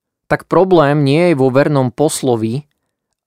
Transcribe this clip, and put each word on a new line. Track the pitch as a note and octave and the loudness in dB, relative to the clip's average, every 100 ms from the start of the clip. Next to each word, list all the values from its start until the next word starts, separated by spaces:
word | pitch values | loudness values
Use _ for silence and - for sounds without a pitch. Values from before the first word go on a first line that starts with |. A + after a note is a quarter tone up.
| _ _ - | _ _ -8
tak | D3+ - | -8 -2
problém | D#3 F#3+ F3 C#3+ D3 | 0 2 2 2 2
nie | C#3 D3+ F3 | 0 0 0
je | C#3+ | 0
vo | C3 | 0
vernom | B2+ D3 C#3+ B2+ | 2 0 0 -2
poslovi | - D3+ - C#3 A#2 A2 B2+ - _ _ _ _ _ | -2 -4 -2 -2 -2 -4 -8 -12 _ _ _ _ _